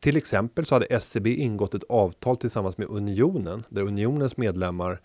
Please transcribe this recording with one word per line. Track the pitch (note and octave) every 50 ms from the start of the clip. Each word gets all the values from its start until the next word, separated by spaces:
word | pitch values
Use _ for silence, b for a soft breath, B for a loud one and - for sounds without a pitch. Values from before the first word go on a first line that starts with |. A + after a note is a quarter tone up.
till | - D3 C#3+
exempel | D#3 - - - G2 G#2+ A#2 - - E3
så | - C#3
hade | B2 A2
S | - B2+ A#2 - - -
E | A2+
B | G2+ A2+ B2
ingått | C#3 C#3+ A#2+ G#2+ G2+ G2+ F#2+ -
ett | G2+ - -
avtal | - A2+ G2+ F2+ E2+ - - B2 B2+
tillsammans | A#2+ - A#2+ - A2+ G2 F#2+ F#2 -
med | G#2 -
Unionen, | G#2+ G#2 G#2 G2+ G2 G2 B2+ F3 G3 D3+ F#2+ E2 F2+ A#2 A2+ -
där | A2+ G#2
Unionens | G2 G2+ G2+ G2+ G#2 A#2 C#3+ D3+ C#3 B2+ -
medlemmar | - B2 G#2 F2 F2+ F#2 F2+ F2 F2 F2 F2+ F2+ F2+